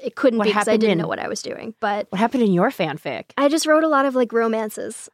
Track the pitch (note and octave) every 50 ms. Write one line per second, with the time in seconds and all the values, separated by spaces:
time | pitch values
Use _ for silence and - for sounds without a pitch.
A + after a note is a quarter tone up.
0 | - C4 - - - C4 A3+ A3+ G#3 G#3+ G3+ G#3 G3+ G#3+ G#3+ G#3+ A3 G#3+ F#3 E3
1 | - - - - - - - - - - - - - A3+ A3 - - G3+ G3+ G#3
2 | - - - F#3 A3+ A#3 - B3+ A#3 G3+ F3+ F3 G3 C4 - - F3+ D3+ C#3 D#3+
3 | - D3+ B2 F#2 - _ - - C#4 C#4+ D4+ D#4+ D4+ D#4 D4+ D#4 D#4+ D#4+ D4+ C4+
4 | C#4 C#4 B3+ B3+ B3 G#3+ A3+ A#3 A3+ A3+ A3 A3 A3 G#3+ - - G3+ A3 A3 -
5 | - -